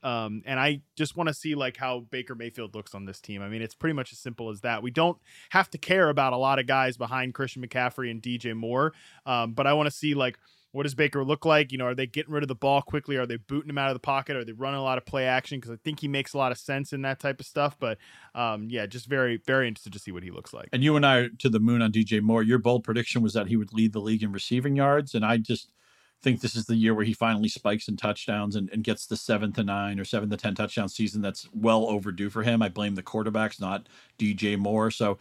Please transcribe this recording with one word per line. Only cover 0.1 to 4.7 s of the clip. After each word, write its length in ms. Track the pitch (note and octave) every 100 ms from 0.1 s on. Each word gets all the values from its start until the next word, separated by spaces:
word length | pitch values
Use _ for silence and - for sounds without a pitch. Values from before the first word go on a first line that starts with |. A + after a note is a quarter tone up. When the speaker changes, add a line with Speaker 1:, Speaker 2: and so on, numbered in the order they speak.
| A#2 A2 G#2+ -
Speaker 1:
and 120 | C3
I 220 | C#3+ C#3+ - -
just 200 | D3+ F3
wanna 180 | E3
see, 200 | D3 D#3
like, 220 | D3 B2+ A#2+
how 240 | C3 B2 A#2
Baker 240 | B2+ B2
Mayfield 400 | A#2+ A#2 A#2 G#2+
looks 200 | G#2+ G2+
on 100 | G2
this 160 | G2 F#2+
team. 220 | - G2+
I 60 | G2+
mean, 120 | A2
it's 140 | A2+
pretty 200 | - D#3+
much 180 | D3 B2+
as 60 | -
simple 300 | B2+ A#2+ A2+
as 140 | G#2
that. 200 | A#2+